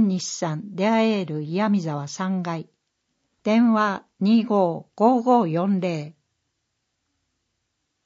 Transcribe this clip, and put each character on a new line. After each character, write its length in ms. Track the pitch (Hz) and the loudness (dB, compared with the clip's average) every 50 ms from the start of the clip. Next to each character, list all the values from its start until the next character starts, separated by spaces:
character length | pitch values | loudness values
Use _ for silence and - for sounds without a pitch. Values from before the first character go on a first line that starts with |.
| 226 | 4
日 180 | 196 185 180 - | 2 2 -2 -4
産 520 | - - - 185 165 156 151 170 208 190 | -8 -8 -6 -4 -4 -4 -6 -8 -10 -4
デ 120 | 170 190 214 | -2 0 2
ア 140 | 226 226 | 2 2
エ 200 | 220 220 220 202 | 2 2 0 -2
ー 40 | 185 | -4
ル 160 | 151 151 151 | -4 -6 -6
岩 260 | 151 151 165 185 214 214 | -6 -4 -2 -2 0 2
見 120 | 202 196 | 0 0
沢 260 | 165 160 151 143 143 | 0 -2 -4 -6 -6
三 380 | 143 - - 185 185 190 185 175 | -8 -8 -6 -4 -4 -4 -4 -4
階。 240 | 170 165 160 160 - _ _ _ _ _ _ _ _ _ _ _ _ _ _ | -6 -6 -8 -10 -12 _ _ _ _ _ _ _ _ _ _ _ _ _ _
電 300 | - 208 214 226 240 233 | -2 0 2 4 4 4
話 320 | 220 214 214 208 196 - - _ _ _ | 4 2 2 0 -2 -6 -10 _ _ _
二 240 | 185 202 226 233 214 | 2 2 4 2 2
五 440 | 240 214 202 185 170 160 - - - _ | 2 2 2 2 0 -2 -6 -10 -14 _
五 280 | - 208 233 262 247 | 2 4 4 4 4
五 260 | 226 254 247 240 208 165 | 4 4 4 4 2 2
四 320 | 156 170 180 196 202 185 | 0 0 0 0 0 0
零。 340 | 175 180 165 156 147 151 160 _ _ _ _ _ _ _ _ _ _ _ _ _ _ _ _ _ _ _ _ _ _ _ _ _ _ _ _ _ _ _ _ _ _ _ _ _ _ | -2 -4 -4 -6 -8 -12 -16 _ _ _ _ _ _ _ _ _ _ _ _ _ _ _ _ _ _ _ _ _ _ _ _ _ _ _ _ _ _ _ _ _ _ _ _ _ _